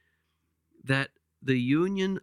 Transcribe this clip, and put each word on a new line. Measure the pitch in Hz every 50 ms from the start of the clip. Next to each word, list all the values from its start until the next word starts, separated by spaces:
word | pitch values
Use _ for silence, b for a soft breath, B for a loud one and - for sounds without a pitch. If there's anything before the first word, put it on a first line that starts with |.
| _ _ _ _ _ _ _ _ _ _ _ _ _ _ _ -
that | - - 135 135 139 - _ _ _ _ _ _
the | - 135 131 127
union | 123 127 143 160 175 196 196 196 190 196 190 -